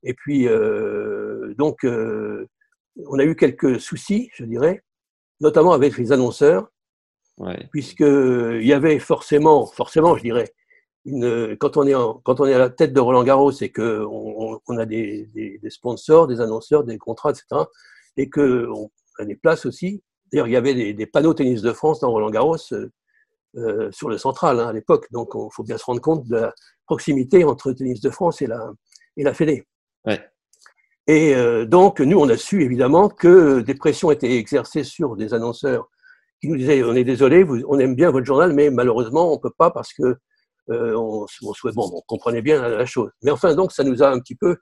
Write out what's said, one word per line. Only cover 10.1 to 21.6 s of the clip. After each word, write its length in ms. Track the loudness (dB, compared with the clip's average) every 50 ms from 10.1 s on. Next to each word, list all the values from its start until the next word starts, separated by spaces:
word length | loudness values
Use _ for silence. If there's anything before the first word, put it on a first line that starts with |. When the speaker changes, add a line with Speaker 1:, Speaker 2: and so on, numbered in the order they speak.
| 2
Speaker 1:
je 60 | 2
dirais, 320 | -2 -4 -4 -4 -4 -4 _ _ _ _ _ _ _ _ _ _ _
une, 540 | -10 -6 -4 -2 -2 -2 -2 -4 -6 -6
quand 200 | -4 -4 -2 0
on 100 | 0 2
est 80 | 2 2
en, 180 | 0 0 -2 -4 -6 _
quand 160 | -4 0 0
on 60 | 2
est 80 | 2 4
à 60 | 2
la 100 | 2 0
tête 240 | 2 0 0 2 2
de 60 | 2
Roland-Garros, 520 | 2 4 2 2 4 4 4 4 4 2
c'est 180 | 2 -2 -8 -8
que 360 | _ -4 -4 -4 -4 -4 -6
on, 480 | -8 -10 -12 -12 -12 -10 -10 -10 -10 -10
on, 60 | -14 _
on 100 | -10 -6
a 80 | -6 -6
des, 400 | -6 -6 -6 -6 -8 -10 -12 -14 -14 _
des, 240 | -14 -12 -12 -14
des 120 | -16 -18 -18
sponsors, 560 | -18 -10 _ -10 -10 -8 0 4 6 6 6
des 140 | 4 0 -4
annonceurs, 420 | -4 -4 -4 -8 -2 0 0 0 0
des 160 | -2 -8 -12
contrats, 320 | -10 -12 -12 -6 -4 -4
et 20 | -4
cetera, 340 | -4 _ _ -4 -4 -4 -4 _ _ _ _ _ _ _ _ _
et 120 | -6 -6 -4
que 380 | 0 0 2 2 2 0 -2 -6
on 200 | -8 -12 -12 -14 _ _ _ _ _
a 80 | -14 -12
des 100 | -12 -12
places 300 | _ 0 0 0 0 -4
aussi. 380 | -10 -10 -8 -10 -10 -10 -10 _ _ _ _ _ _
D'ailleurs, 160 | -4 -4 -2
il 40 | 0
y 40 | 0
avait 200 | 0 0 0 -2
des, 180 | -2 -4 -6 -6
des 120 | -8 -10
panneaux 260 | -2 -2 0 2 2 0
Tennis 300 | 0 0 -2 -2 -2